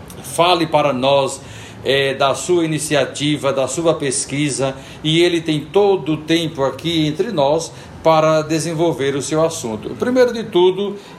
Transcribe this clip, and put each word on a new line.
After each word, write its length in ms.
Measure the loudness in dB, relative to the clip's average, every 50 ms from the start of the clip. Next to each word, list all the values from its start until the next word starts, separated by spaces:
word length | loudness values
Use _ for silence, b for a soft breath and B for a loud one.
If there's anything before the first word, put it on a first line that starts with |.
| -18 -18 -18 -16
fale 460 | -14 -6 0 2 4 4 4 2 2
para 260 | 2 2 2 2 2 2
nós 480 | 2 2 4 4 4 2 0 -4 -8 B B B B B B B B -2
é, 300 | 0 2 2 2 0 0
da 200 | 0 0 0 0
sua 300 | -2 0 0 2 2 2
iniciativa, 880 | 2 0 -2 -2 0 0 0 0 0 -2 -2 -2 -2 0 0 0 0 0
da 160 | 0 -2 -2
sua 260 | -2 0 0 0 0
pesquisa, 840 | 2 0 -2 -2 -2 -4 -4 -4 -2 -2 -2 -2 -2 -2 -2 -4 B B B B B -2
e 180 | 0 2 4
ele 200 | 4 4 2 0
tem 200 | -2 -2 -2 -2
todo 540 | -4 0 2 4 4 4 4 2 0 -2 -4
o 20 |
tempo 460 | -4 -2 0 0 0 0 -2 -2 -2 -2
aqui 420 | -2 -2 -4 -4 -2 0 0 0
entre 260 | 0 0 -2 -4 -2 0
nós 400 | 0 2 2 2 0 -2 -6 B B B B B 0 2
para 400 | 4 4 6 4 4 4 2 2
desenvolver 720 | 0 -2 -2 -2 -2 -2 0 0 0 0 0 -2 -2 -2
o 60 | -2 -4
seu 220 | -2 0 2 2
assunto. 440 | 0 0 -4 -6 -6 -6 -6 -6 -8 -6
O 40 |
primeiro 360 | -4 -2 0 4 4 4 4 2
de 120 | -2 -6
tudo 520 | -2 2 4 4 4 4 2 -4 -6 -6 -8 B B B